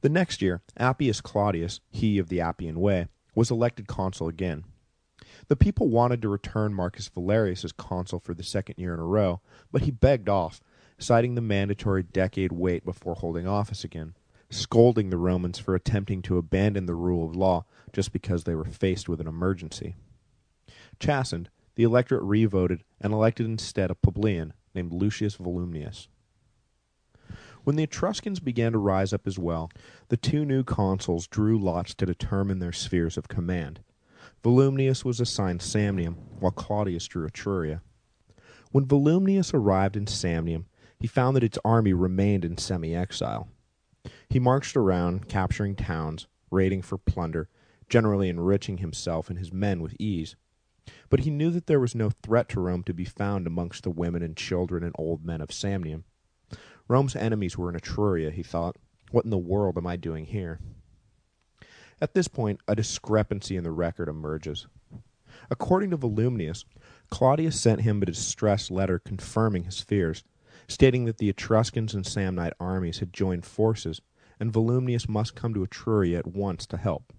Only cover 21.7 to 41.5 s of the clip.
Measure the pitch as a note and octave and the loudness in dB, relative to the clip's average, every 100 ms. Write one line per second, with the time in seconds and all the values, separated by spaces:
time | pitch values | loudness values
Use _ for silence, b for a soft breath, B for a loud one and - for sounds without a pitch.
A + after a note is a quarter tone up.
21.7 | - A#2 A#2+ B2 B2+ F#2+ G#2 A2+ G2 F2+ | 4 6 6 4 0 2 4 4 4 2
22.7 | F2 _ _ G2+ G#2+ A2 - A2+ A2 - | 0 _ _ -2 4 2 2 -4 -4 -6
23.7 | - F#2 F2 - F#2+ G#2+ F#2 D#2+ - _ | -2 -2 2 2 4 0 0 -4 -10 _
24.7 | F#2+ F2 F2 G2+ G#2+ G#2+ G2+ F2+ F2+ F2 | -8 -6 -2 -2 0 -4 -4 -6 -4 -4
25.7 | D#2+ D2 - - _ _ _ _ _ _ | -6 -10 -12 -20 _ _ _ _ _ _
26.7 | _ _ _ _ B B B B B - | _ _ _ _ B B B B B 0
27.7 | D3 D#3 - F3+ G#3+ - F#3+ D3+ A#2+ A2+ | 2 0 0 -2 -2 -6 -6 -4 2 2
28.7 | A2+ G2+ F#2+ G2 G2+ - F#2+ E2+ E2 D#2+ | 4 2 2 2 -2 -4 -4 -2 -2 -6
29.7 | B B B B A#2+ - D3 D3 C3+ C3 | B B B B -2 0 0 0 0 0
30.7 | - G2 F#2+ - E2+ E2+ - G#2+ A2+ F#2+ | 0 0 0 -2 -4 -2 0 2 2 2
31.7 | E2+ - - F#2 F2 - G2 G2 F#2+ F2+ | -2 -4 -4 -4 -2 -2 -2 0 -2 -4
32.7 | E2 - F2+ E2 - - - E2+ F2+ D2+ | -6 -2 0 0 -2 -6 -6 -2 -2 -4
33.7 | E2 - _ B B B B A#2 B2 C3+ | -12 -20 _ B B B B 4 6 6
34.7 | C3+ C3+ C3 C3 A#2 A#2+ - G2 F2 - | 4 0 0 -2 -2 -2 -2 -2 -2 -2
35.7 | G#2+ G#2 G2 E2+ E2+ - - F#2 F2+ - | 0 0 0 -2 -4 -12 -2 -2 -2 -4
36.7 | G#2 G#2 E2+ - F2+ D#2 - - F#2+ D#2 | -2 -2 -4 -6 -6 -6 -6 -4 -2 -2
37.7 | D#2 - _ _ _ _ B B B B | -6 -10 _ _ _ _ B B B B
38.7 | C3+ C3+ C#3+ D3 F3 G3 G3 F3 C#3 G#2 | 2 4 4 6 4 4 2 2 2 4
39.7 | F#2+ G2 G2+ G#2 - F#2 E2 E2 E2 E2+ | 4 4 0 -4 -2 0 0 0 -4 -6
40.7 | b b b A2+ - B2+ C3+ A#2 | b b b -2 2 4 4 2